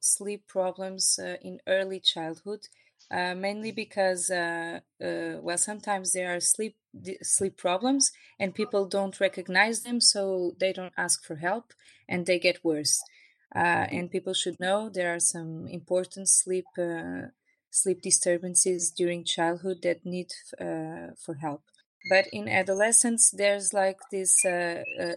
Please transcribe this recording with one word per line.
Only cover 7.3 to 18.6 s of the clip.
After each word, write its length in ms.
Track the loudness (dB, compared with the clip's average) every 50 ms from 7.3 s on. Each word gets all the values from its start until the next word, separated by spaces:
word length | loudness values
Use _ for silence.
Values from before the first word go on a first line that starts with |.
| 0 2 0 0 -4 -2
problems 540 | 0 0 0 2 2 2 4 4 2 2 0 -4 -20 -16 _ -4
and 140 | -4 -4 -2
people 320 | -2 -2 0 0 0 0 0
don't 320 | 0 -2 -2 -2 0 0
recognize 640 | 0 0 0 -2 -6 0 4 4 4 4 2 -2
them, 180 | -4 -2 0 4
so 560 | 4 4 4 4 2 0 0 0 0 -2 0 0
they 140 | 0 0
don't 220 | 0 -2 -8 -8 -4
ask 260 | -2 0 0 0 -2
for 140 | -4 -8 -8
help 380 | -4 -2 -2 -2 -2 -4 _ -20 _ _ -20 -20 _ _ -4
and 160 | -2 -2 2
they 140 | 2 2 4
get 260 | 4 2 2 2 2
worse. 340 | 0 0 2 2 0 0 0 -2 -4 _ -20 -20 _ _ _ _ -6 -2
Uh, 340 | 0 2 4 4 2 0 0
and 180 | -2 -4 -4 -4
people 220 | -4 -4 -4 -2
should 260 | -2 -2 -2 -4 -4 -2
know 300 | 0 0 0 0 0 -4
there 260 | -4 -2 -2 -2 0
are 60 | 2
some 480 | 0 0 0 -2 -6 -8 -8 -8 -8 -8
important 640 | -10 -8 -4 0 0 0 0 -2 -8 -2 2 4
sleep, 340 | 4 4 4 2 -2 -2 -4 -4 -4 -4
uh, 500 | -2 -2 -2 -4 -6 -6 -8 -8 -8 -10 -14 _ _ _ _ _ _ _
sleep 300 | -2 0 2 2 0 -2
disturbances 920 | 0 2 2 2 4 2 0 0 0 0 2 2